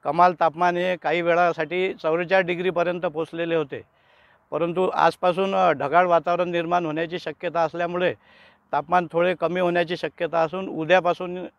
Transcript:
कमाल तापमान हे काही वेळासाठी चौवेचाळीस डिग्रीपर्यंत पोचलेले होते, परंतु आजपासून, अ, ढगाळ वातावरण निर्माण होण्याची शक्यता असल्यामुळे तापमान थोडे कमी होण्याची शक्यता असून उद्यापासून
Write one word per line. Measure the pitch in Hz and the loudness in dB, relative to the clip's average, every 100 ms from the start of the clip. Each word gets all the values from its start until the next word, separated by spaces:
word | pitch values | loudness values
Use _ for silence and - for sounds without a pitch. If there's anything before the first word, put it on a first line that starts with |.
कमाल | 143 156 180 175 | -4 4 4 6
तापमान | 170 151 175 175 | 0 2 0 0
हे | 185 180 | -2 -2
काही | 156 170 | -2 0
वेळासाठी | 170 170 175 165 156 175 185 | 2 4 2 0 -4 -2 -4
चौवेचाळीस | - 160 165 175 190 175 | -2 -2 -2 2 0 0
डिग्रीपर्यंत | 175 185 170 170 175 | -2 -2 0 -2 -2
पोचलेले | 175 151 160 165 170 | -4 -6 -8 -6 -2
होते, | 165 147 123 - _ _ _ _ _ _ | -2 -2 -8 -14 _ _ _ _ _ _
परंतु | 147 170 175 185 | -4 -2 0 0
आजपासून, | 160 160 - 180 175 190 | 4 2 2 0 0 0
अ, | 190 180 | 2 2
ढगाळ | 143 143 165 180 | 2 2 2 4
वातावरण | 170 160 175 180 | 2 2 -2 0
निर्माण | 170 165 175 165 | -2 0 -2 0
होण्याची | 151 165 175 | -4 -4 -6
शक्यता | 160 151 175 156 | -10 -8 -6 -2
असल्यामुळे | 160 170 175 175 180 113 _ _ - _ _ | -2 -2 -4 0 -2 -2 _ _ -20 _ _
तापमान | 143 147 180 170 | -6 0 0 0
थोडे | 165 175 | 0 0
कमी | 180 165 180 | 0 -2 0
होण्याची | 175 175 170 175 | 0 2 0 -4
शक्यता | 156 - 170 165 | -6 -6 -4 0
असून | 165 175 190 | 0 -2 -8
उद्यापासून | 156 156 185 170 170 180 180 180 | -6 2 2 4 -2 -4 -8 -10